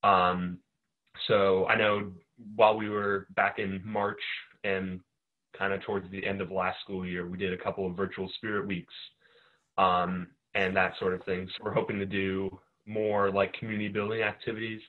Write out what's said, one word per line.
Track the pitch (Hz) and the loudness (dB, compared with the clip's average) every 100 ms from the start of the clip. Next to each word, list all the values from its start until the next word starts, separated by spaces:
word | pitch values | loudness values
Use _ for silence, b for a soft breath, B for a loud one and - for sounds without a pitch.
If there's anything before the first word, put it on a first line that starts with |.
Um, | 104 95 90 90 90 87 _ _ _ _ _ - - | 6 6 6 2 -2 -6 _ _ _ _ _ -12 2
so | 107 98 95 92 | 4 6 4 4
I | 113 | 4
know | 107 104 104 90 _ _ 107 | 4 2 -2 -12 _ _ -16
while | 107 107 110 | 6 6 6
we | 107 | 0
were | 104 101 98 92 | -2 0 -2 -2
back | 95 101 101 | 0 0 0
in | 101 95 | -4 -4
March | 98 107 101 104 - - - _ | -4 -2 -2 -2 -8 -10 -12 _
and | 104 95 95 92 _ _ _ _ _ - | -2 -2 -2 -8 _ _ _ _ _ -4
kinda | 98 98 | -2 -2
towards | 104 101 90 | -2 -4 -4
the | 95 | -6
end | 101 98 | -4 -4
of | 90 | -4
last | 95 92 - | -2 -2 -4
school | - 95 92 | -8 -6 -4
year, | 90 87 | -6 -6
we | 90 | -4
did | 98 | -4
a | 90 | -2
couple | 104 92 95 | -4 -4 -4
of | 87 | -2
virtual | 95 - 95 - | -4 -4 -8 -6
spirit | 110 104 98 | -4 -4 -2
weeks, | 92 - - - _ b b b b b - | -6 -6 -18 -20 _ b b b b b 2
um, | 95 90 90 92 90 _ _ | 4 6 2 -2 -6 _ _
and | 104 95 95 | 0 2 4
that | 92 - | 2 2
sort | 95 | -2
of | 92 | -2
thing. | - 92 95 - | -2 -4 -4 -8
So | |
we're | 104 | -2
hoping | 104 - 107 | 0 0 -2
to | 98 | -2
do | 98 95 95 98 92 _ _ - | 0 0 0 -2 -6 _ _ -8
more, | 110 107 104 101 | -2 0 4 4
like, | 98 98 | 4 0
community | - 113 104 104 | 0 -6 -4 -2
building | 101 101 113 | -2 -2 0
activities | 107 104 - 110 113 110 | -2 -2 -6 -6 -6 -8